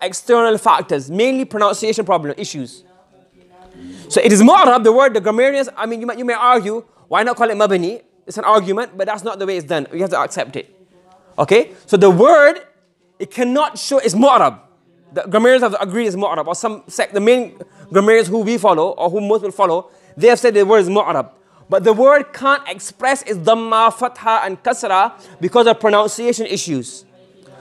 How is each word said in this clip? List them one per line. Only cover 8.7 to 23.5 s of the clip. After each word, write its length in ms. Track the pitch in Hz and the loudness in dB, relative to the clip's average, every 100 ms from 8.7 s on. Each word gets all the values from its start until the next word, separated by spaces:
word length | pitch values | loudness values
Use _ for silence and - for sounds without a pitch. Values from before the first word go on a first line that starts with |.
| 196 240 185 | -4 -6 -8
but 100 | 190 | -8
that's 160 | 214 | -8
not 160 | 208 196 | -8 -8
the 80 | 196 | -6
way 100 | 185 | -6
it's 100 | 147 | -6
done. 200 | 165 139 | -6 -6
You 80 | 165 | -6
have 100 | 185 | -4
to 80 | 160 | -4
accept 380 | 135 - 131 139 | -6 -8 -10 -12
it. 180 | - _ _ _ _ _ _ - | -16 _ _ _ _ _ _ -4
Okay? 340 | 147 214 226 - - | 2 2 0 -8 -2
So 100 | 196 | 4
the 140 | 190 | 4
word, 500 | 175 269 320 285 339 - _ _ _ _ - | 6 6 6 4 2 -8 _ _ _ _ -16
it 120 | 202 | -12
cannot 480 | - 247 262 302 - | -6 -2 -2 -4 -6
show, 200 | - 277 | -4 -2
it's 160 | 269 | 0
mu'rab. 460 | 180 269 240 147 104 _ _ _ _ _ | 2 4 4 2 -2 _ _ _ _ _
The 100 | 151 | -10
grammarians 400 | 196 208 240 254 | -4 0 2 2
have 140 | 233 196 | 0 -2
agreed 280 | 202 208 226 | -4 -4 -4
it's 80 | 180 | -4
mu'rab, 300 | 202 156 151 | -4 -4 -6
or 80 | |
some 280 | 180 226 214 - | -6 -8 -8 -10
sect, 260 | - 214 | -8 -4
the 60 | 202 | 0
main 380 | 208 254 233 - - _ - | 2 2 -2 -12 -20 _ -4
grammarians 380 | 180 202 226 180 | 0 4 4 2
who 120 | 226 | -2
we 180 | 208 233 | -2 0
follow, 320 | 196 160 180 | 0 2 -2
or 180 | - 175 | -2 -4
who 120 | 196 | -2
most 220 | 202 214 | -2 -2
will 100 | 196 | -4
follow, 380 | 190 190 165 185 _ _ - | -2 -2 -2 -6 _ _ 0
they 120 | 220 | 2
have 100 | 233 | 2
said 160 | 247 | 2
the 120 | 202 196 | 2 4
word 140 | 220 | 4
is 80 | 180 | 2
mu'rab. 420 | 202 160 156 - _ _ _ - | 0 -2 -4 -6 _ _ _ -4
But 160 | 196 | 0
the 80 | 196 | 2
word 400 | 220 262 294 285 | 4 4 4 0
can't 360 | - 269 277 - | -4 -2 -2 -4
express 540 | 190 - - 254 269 | -14 -16 -6 -4 -4
its 160 | - 196 | -6 -4
dhamma, 540 | 160 | 0